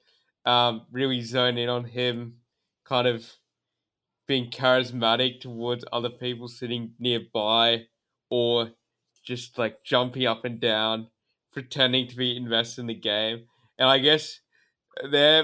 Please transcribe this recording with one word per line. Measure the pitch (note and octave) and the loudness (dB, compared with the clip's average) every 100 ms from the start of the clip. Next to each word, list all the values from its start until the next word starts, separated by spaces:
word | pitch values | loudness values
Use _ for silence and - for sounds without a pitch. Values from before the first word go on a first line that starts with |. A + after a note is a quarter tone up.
| _ _ _ _ B2 | _ _ _ _ 2
um, | A#2+ A#2+ A2+ - | 4 4 0 -8
really | B2 C3+ B2+ | -4 -2 -2
zone | A#2 B2+ B2 A#2+ | -2 0 0 0
in | A#2+ | -2
on | B2 A#2+ | -2 -4
him, | B2 B2 A#2 A#2 - _ _ _ _ _ | -4 -2 -4 -10 -16 _ _ _ _ _
kind | C3 B2 | 2 2
of | A2+ - - _ _ _ _ _ _ _ _ - | 0 -8 -20 _ _ _ _ _ _ _ _ -4
being | C3+ A#2+ | -4 -4
charismatic | B2+ C3 B2+ A#2+ B2 A2+ A#2+ B2+ B2+ | -2 2 4 2 -2 0 2 0 -4
towards | C3 A2+ A#2+ A#2+ - | -14 -6 -4 -4 -6
other | A#2+ A#2+ | -6 -6
people | B2 B2 A#2 A#2+ | -6 -8 -8 -12
sitting | - A#2+ A#2+ A2+ - | -10 -8 -6 -8 -6
nearby | A#2+ A#2 F#2+ A2+ G#2+ A2+ A#2 A#2 A#2 _ _ _ _ | -2 -2 -2 -2 2 4 4 2 -4 _ _ _ _
or | B2 A#2 A#2 A2+ - _ _ _ _ | 0 2 2 -2 -10 _ _ _ _
just, | - A#2+ - - | -10 -10 -10 -6
like, | A2 - | -6 -6
jumping | - B2+ B2+ C3+ B2 | 0 0 2 -2 -2
up | A2+ B2 | -2 -6
and | A2+ | -2
down, | A#2+ G#2+ A2 A2+ A2+ _ _ _ _ | 0 0 0 -4 -8 _ _ _ _
pretending | C#3+ B2 D3 B2+ C3 B2 | -14 -8 0 2 2 -2
to | A#2+ | -4
be | B2+ B2 | -4 -4
invested | A#2+ A2+ A#2 - | -2 -2 -2 -8
in | A#2 | -8
the | |
game. | G#2+ A2 G#2 A2 A#2 A#2 _ _ - | -6 -2 -2 -2 -6 -12 _ _ 2
And | C3 | 4
I | C3+ | 6
guess | C#3 D3+ - - _ _ _ _ _ - C#3 | 4 2 0 -14 _ _ _ _ _ -14 0
there | C#3+ D3 D#3 | 4 6 6